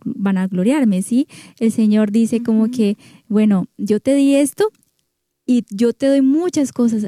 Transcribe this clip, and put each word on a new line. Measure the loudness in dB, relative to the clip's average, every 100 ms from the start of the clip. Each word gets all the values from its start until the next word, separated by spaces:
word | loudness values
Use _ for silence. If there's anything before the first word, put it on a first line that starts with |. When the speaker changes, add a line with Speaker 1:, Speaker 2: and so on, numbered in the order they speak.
| -8
Speaker 1:
vanagloriarme, | -4 -2 -2 -2 -2 0 2 0 0
¿sí? | 0 -2 -2 -10 -20 _
El | -2
Señor | 0 2 2 2
dice | 0 0 -2
como | 0 0 0
Speaker 2:
Ujú. |
Speaker 1:
que, | 0 -2 -2 -10 -20 _
bueno, | 0 2 2 -2 -8
yo | -4 -2
te | 0 2
di | 2 2
esto | 0 -2 -4 -4 _ _ _ _ _ _ -2
y | -2 -2
yo | -2 -2
te | 0 0
doy | 2
muchas | 2 0 -2 -2 -4
cosas, | -2 -2 -2